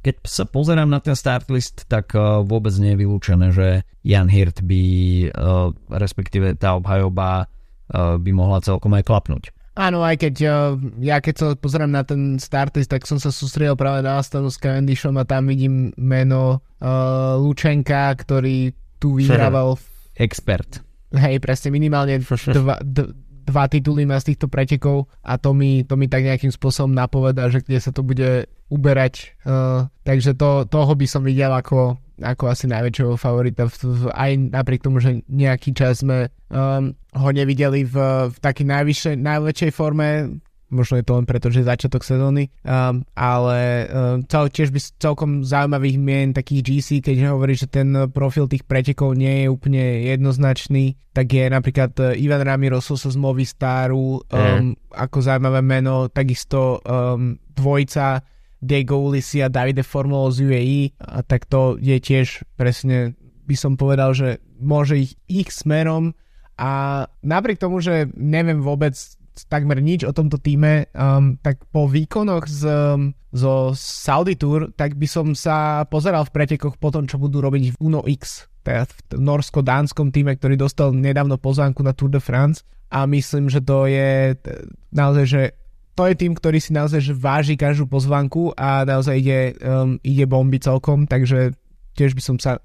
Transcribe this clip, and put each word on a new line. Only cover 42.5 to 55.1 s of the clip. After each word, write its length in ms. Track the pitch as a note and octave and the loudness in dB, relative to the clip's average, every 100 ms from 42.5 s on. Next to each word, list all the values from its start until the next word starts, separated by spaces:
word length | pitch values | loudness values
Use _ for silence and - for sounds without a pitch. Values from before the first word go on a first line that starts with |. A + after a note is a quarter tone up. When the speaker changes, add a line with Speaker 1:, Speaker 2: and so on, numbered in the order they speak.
| - | -6
Speaker 2:
ehm, 420 | - C3 B2+ B2+ C3 | -4 -2 0 -2 -6
ale, 480 | - B2 B2 B2 B2 B2 A#2+ | -4 -2 0 0 0 0 -2
ehm, 360 | A#2 B2+ B2 B2+ | -2 -2 0 -2
cel-, 300 | C3 D#3 D3 | -2 0 0
tiež 160 | - D3+ | 0 -2
by 100 | C#3 | -2
s-, 140 | - | -6
celkom 480 | - D#3 D3 D3+ C#3+ | -4 -4 -2 -2 -2
zaujímavých 540 | C3 C#3+ C#3+ C#3+ C#3 C3+ | -2 0 0 0 0 0
mien 300 | C#3 C#3 C3+ | 0 0 0
takých 300 | C3+ C3 C#3 | -2 -2 -2
G 80 | C3 C#3 | 0 -2
C, 100 | C3+ D3 | 0 -2
keď 320 | C3 C3+ C#3 | 0 0 2
hovorí, 240 | C#3 C3+ C3 | 2 0 0
že 100 | C3 | -2
ten 220 | C#3 C3+ C#3 C3+ | 0 0 0 0
profil 400 | C3 C#3 C3+ C#3 | 0 -2 0 0
tých 160 | C3+ | -2
pretekov 540 | - C3 C3 C3+ C#3 C3 | -2 -2 0 0 0 0
nie 260 | C3+ C3+ | 0 0
je 60 | C3+ | 0
úplne 340 | C3 C#3 C3+ B2+ A#2+ B2 | 0 0 0 0 -2 -2
jednoznačný, 880 | C3 C3+ C3 C#3 C3 - C#3 C3+ C3+ _ | 0 0 2 2 0 0 0 0 -2 _
tak 160 | - B2+ | -2 0
je 220 | C3 C3 | 2 2
napríklad, 420 | C3 C3 C3 C3 - | 0 0 0 -2 0
e, 240 | B2+ A#2+ | 0 0
Ivan 240 | D3 D3 | 0 0
Ramiro 340 | C#3 C3+ C3+ B2+ | 0 0 0 0
Sosa 300 | - C#3 C#3 | -2 -4 -4
z 80 | C3 | -2
Movistaru, 1040 | C#3 C3 C3 - C3 B2+ C3 C3 C3 C3 | -2 0 -2 -4 -2 -2 0 0 -2 -4
Speaker 1:
Mm. 80 | - | -4
Speaker 2:
ehm, 360 | B2 G#2 B2+ B2+ - - | 0 2 2 0 -4 -12
ako 260 | - C3 | -8 -4